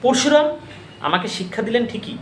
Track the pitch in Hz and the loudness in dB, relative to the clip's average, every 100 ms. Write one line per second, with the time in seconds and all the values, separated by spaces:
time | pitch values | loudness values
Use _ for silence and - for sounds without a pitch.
0 | 247 254 285 294 302 - - - - - | 2 2 6 6 4 -2 -12 -18 -20 -6
1 | 147 180 - - 180 - 220 240 233 208 | -2 -2 -2 -6 -6 -4 -2 0 -2 -6
2 | - - | -10 -12